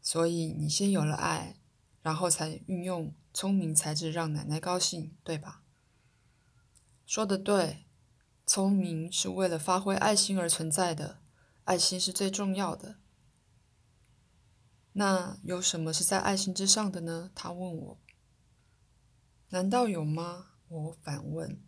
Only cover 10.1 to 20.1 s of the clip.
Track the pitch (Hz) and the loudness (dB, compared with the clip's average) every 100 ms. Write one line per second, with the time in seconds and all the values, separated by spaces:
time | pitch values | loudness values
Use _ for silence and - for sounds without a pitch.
10.1 | 202 - 190 170 - 160 151 180 156 151 | 4 4 2 2 0 2 2 2 0 -6
11.1 | - - _ _ _ - 180 - 185 190 | -10 -20 _ _ _ -2 2 2 2 -2
12.1 | 185 196 196 202 190 185 - 196 214 _ | 0 -2 0 -2 0 -2 -4 -12 -18 _
13.1 | _ _ _ _ _ _ _ _ _ _ | _ _ _ _ _ _ _ _ _ _
14.1 | _ _ _ _ _ _ _ _ 196 202 | _ _ _ _ _ _ _ _ 0 2
15.1 | 190 180 196 - 180 185 170 160 156 - | 2 0 -8 -6 -2 -2 -2 -2 2 2
16.1 | - - 196 196 180 196 214 208 185 165 | 4 2 0 0 0 4 4 2 -4 -6
17.1 | 165 180 - 175 175 185 165 - - - | -6 -8 -12 -10 -8 -8 -8 -12 -16 -20
18.1 | _ _ _ _ _ _ _ _ _ _ | _ _ _ _ _ _ _ _ _ _
19.1 | _ _ _ _ 185 190 247 240 175 151 | _ _ _ _ 0 2 4 4 2 0